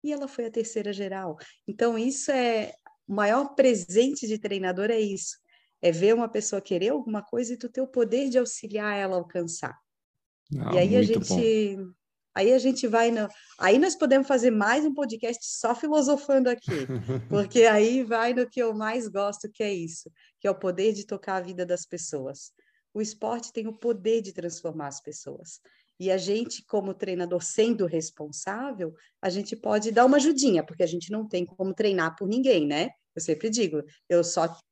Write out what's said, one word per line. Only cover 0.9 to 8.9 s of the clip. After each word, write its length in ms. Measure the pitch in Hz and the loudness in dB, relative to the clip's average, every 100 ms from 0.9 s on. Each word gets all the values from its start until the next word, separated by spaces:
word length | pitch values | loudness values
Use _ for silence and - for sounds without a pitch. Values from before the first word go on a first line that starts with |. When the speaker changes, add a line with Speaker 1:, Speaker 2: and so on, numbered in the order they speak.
Speaker 1:
geral. 440 | 196 196 190 185 156 - _ - | -6 -6 -6 -8 -10 -16 _ -14
Então, 320 | 208 233 226 | -2 0 0
isso 320 | 240 269 - | -2 -2 -2
é, 440 | 269 240 226 208 - - _ - | 0 2 0 -4 -12 -20 _ -6
o 60 | |
maior 400 | 202 208 240 277 | 0 2 2 0
presente 720 | - 262 214 175 190 262 285 220 | 4 4 4 2 2 2 0 -4
de 120 | 214 | -4
treinador 520 | 208 196 185 180 208 | -4 -4 -2 -2 0
é 100 | 226 | 0
isso. 360 | 214 190 - - _ _ _ _ | -2 -4 -10 -14 _ _ _ _
É 80 | 170 | 0
ver 220 | 165 202 | 4 4
uma 140 | 226 226 | 4 2
pessoa 320 | 214 208 196 | -2 -4 -6
querer 280 | - 180 196 | -2 -2 0
alguma 320 | 294 233 214 | -2 -2 -6
coisa 320 | 202 240 240 | -4 -6 -4
e 40 | 247 | -6
tu 100 | 240 | -8
ter 100 | 254 | -6
o 80 | 262 | -2
poder 400 | 254 226 240 277 | 0 2 0 2
de 80 | 247 | 0
auxiliar 580 | 240 - 208 208 208 | 0 -6 -8 -6 -2